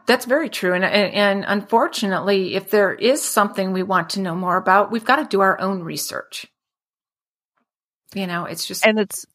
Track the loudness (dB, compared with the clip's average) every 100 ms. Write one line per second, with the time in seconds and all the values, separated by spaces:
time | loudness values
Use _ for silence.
0 | 0 0 2 0 0 -2 0 0 2 2
1 | 2 2 2 2 -2 -4 0 0 0 -2
2 | -2 0 2 0 0 -4 0 2 2 2
3 | 0 0 0 0 0 0 -2 -2 0 -2
4 | -2 -4 -4 -4 0 0 4 4 4 0
5 | 2 0 2 2 2 2 -2 -4 -6 -8
6 | -8 -10 -12 -16 -16 _ _ _ _ _
7 | _ _ _ _ _ _ _ _ _ _
8 | _ -8 -6 -6 -6 -8 -8 0 2 2
9 | -2 -6 -14